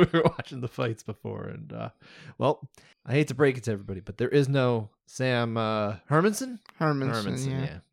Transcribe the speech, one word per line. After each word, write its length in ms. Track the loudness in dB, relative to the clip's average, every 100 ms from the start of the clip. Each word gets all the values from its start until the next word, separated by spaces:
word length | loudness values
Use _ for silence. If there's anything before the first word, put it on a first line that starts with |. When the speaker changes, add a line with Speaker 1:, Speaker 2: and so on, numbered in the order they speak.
| 6
Speaker 1:
were 100 | 6
watching 380 | 4 2 -8 -8
the 60 | -8
fights 340 | -4 -4 -4
before. 420 | -10 -10 -8 -8 -10
And, 280 | -12 -12
uh, 160 | -10 -10 -12 -20 -20 -20 -2
well, 320 | -2 -2 -8 -20 -20 _ -2
I 80 |
hate 160 | 0 0
to 40 |
break 240 | 4 2 2
it 60 |
to 80 | -4
everybody, 300 | -6 -6 -10
but 160 | -10 -2
there 120 | 2
is 180 | 4 4
no 440 | 2 2 2 -4 _ _
Sam, 500 | -4 0 2 0 0
uh, 380 | 0 0 -2 -4 0
Hermanson? 500 | 2 2 0 -6 -10 -16 _
Speaker 2:
Hermanson, 320 | 0 0 0
Speaker 1:
Hermanson, 400 | -2 -2 -4 -4
Speaker 2:
yeah. 100 | -4
Speaker 1:
yeah. 160 | -6 -8 -16